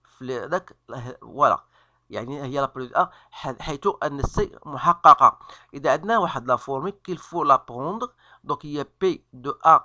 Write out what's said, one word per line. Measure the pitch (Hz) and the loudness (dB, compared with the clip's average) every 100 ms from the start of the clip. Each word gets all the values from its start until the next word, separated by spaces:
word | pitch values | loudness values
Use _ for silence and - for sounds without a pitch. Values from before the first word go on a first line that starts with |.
في | _ - | _ -14
ال-، | 127 123 113 | -8 -8 -4
داك، | 180 180 _ - 123 117 - | -6 -6 _ -14 -12 -10 -12
فوالا، | - 131 139 90 - _ _ _ _ | -12 0 2 2 -4 _ _ _ _
يعني | 104 117 147 | -10 -8 -8
هي | 135 139 | -6 -2
لا | 135 | -4
بروبابيليتي | 135 123 - | -4 -4 0
أ، | 175 - _ | -2 -4 _
ح-، | - 151 120 | -12 -10 -8
حيث | 160 143 - - | -8 -4 -4 -2
أن | 147 139 | -4 -2
السي | 131 - 214 - - | -4 -2 -4 -6 -14
محققة. | 135 165 175 160 143 127 - - - _ | -2 0 4 6 8 6 4 -8 -20 _
إذا | 143 151 | -4 0
عندنا | 160 190 226 | 0 0 0
واحد | 170 135 120 | 0 -4 -2
لا | 123 | -2
فورمي | - 135 175 | -2 -6 -6
كيل | 202 - 170 | -8 -10 -12
فو | - 170 | -8 -2
لا | 151 131 - | 4 2 2
بروندر، | 120 147 214 247 _ _ - | -10 -8 -6 -10 _ _ -14
دونك | - 147 151 | -8 -8 -6
هي | 147 139 _ | -8 -8 _
بي | 190 - _ | -2 -2 _
دو | 131 131 | -12 -10
أ | 139 160 156 | -2 4 4